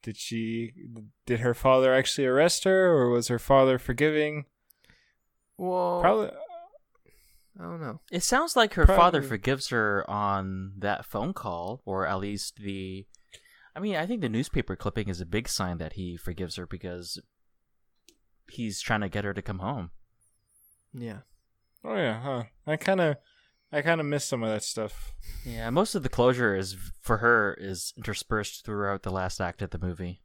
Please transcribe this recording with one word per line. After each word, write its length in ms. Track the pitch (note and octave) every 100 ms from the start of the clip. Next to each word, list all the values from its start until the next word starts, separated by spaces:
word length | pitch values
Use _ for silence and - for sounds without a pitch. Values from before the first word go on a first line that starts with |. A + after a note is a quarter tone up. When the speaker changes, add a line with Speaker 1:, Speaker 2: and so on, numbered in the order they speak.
Speaker 1:
Did 140 | - G#2
she, 560 | - A#2 A2+ A2+ A2+ - - A#2 G#2+ _ -
did 140 | A#2+
her 140 | A#2+
father 400 | A#2+ C3+ C3 C3
actually 340 | C3 C3+ - C3
arrest 380 | C3 E3 - F#3+
her, 260 | F#3+ F#3
or 180 | D#3+ B2
was 200 | A#2+ A#2
her 100 | A#2+
father 400 | - C3+ C3 B2+
forgiving? 640 | - B2 D3+ D3+ D3+ D3+ C#3 _ _ _ _ _ _ _ _ _ _ -
Speaker 2:
Well, 440 | F#3 F3+ F3+ F3
Speaker 1:
Probably. 300 | E3+ A3 G#3 - D4+ E4+ F4 C#5 _ _ _ _ _ _ _ G3
Speaker 2:
I 60 |
don't 160 | E3+ E3+
know. 200 | D3 A2 _
Speaker 3:
It 100 | F3
sounds 360 | - B3 E4 -
like 160 | A3
her 120 | - D3+
father 340 | F#3+ E3+ E3
Speaker 1:
Probably. 80 | C3+
Speaker 3:
forgives 400 | A2 B2 C3+ -
her 340 | B2 G#2+ G2+ -
on 600 | G#2 G#2 G2 F#2+ F#2+ F#2+ G2
that 260 | G2+ G2+ -
phone 260 | G#2+ B2+
call, 480 | - G#2+ F2 F2 B2+ -
or 200 | F#2+ F#2
at 140 | F#2+
least 380 | G2+ G2+ - -
the, 500 | G2+ G2 F#2+ F#2+ G2 - _ - _ _ _
I 60 | -
mean, 160 | G#3 F3+
I 100 | F3
think 140 | A#3+
the 80 | C#3
newspaper 480 | A2 C#3 C#3 - F#2
clipping 320 | G2+ A2+ G2+
is 140 | F2
a 40 | E2+
big 220 | G2+ B2
sign 300 | - F#2+ E2+
that 160 | D#2+
he 240 | - F2+ F2
forgives 400 | - E2+ F2+ -
her 100 | E2+
because 500 | F#2 F#2 F2 F2 - _ _ _ _ _ _ _ _ _ _ _ _ _
he's 300 | - A2+ G2
trying 180 | - A2
to 60 | G2+
get 140 | G#2
her 100 | G2+
to 80 | G2
come 180 | F#2+ F#2+
home. 320 | F#2+ C3+ F2 - _ _ _ _ _ _ _ _ _
Speaker 2:
Yeah. 260 | C3 A#2 G2+ _ _ _ _ _ _
Speaker 1:
Oh 140 | - A3+
yeah, 240 | C#3 A2
huh? 220 | C3 B2+ A2 _ -
I 80 | D#3
kinda, 440 | - F#3+ E3 C#3+ _ _ _ _ _
I 100 | D3+
kinda 220 | C#3+ E3
missed 240 | D3 D3 -
some 160 | B2+
of 60 | A2+
that 140 | G#2+
stuff. 500 | - - G#2+ - - - - - B2+
Speaker 3:
Yeah, 240 | A#2 A#2
most 260 | C3+ G#3+ G3+
of 80 |
the 60 | B2+
closure 480 | - A#2+ B2+ A#2+ G2
is 160 | F#2+
v-, 180 | F#2+ - -
for 180 | - A2
her 380 | A#2 A#2 G2+ -
is 360 | G2 F2+ - -
interspersed 680 | A2+ G2+ - A2 G#2 - -
throughout 380 | G#2 G2+ G2
the 80 | -
last 280 | F#2+ F#2 -
act 220 | F2+ -
of 80 | F#2+
the 100 | F#2+
movie. 400 | F#2 F2 F2+ F2+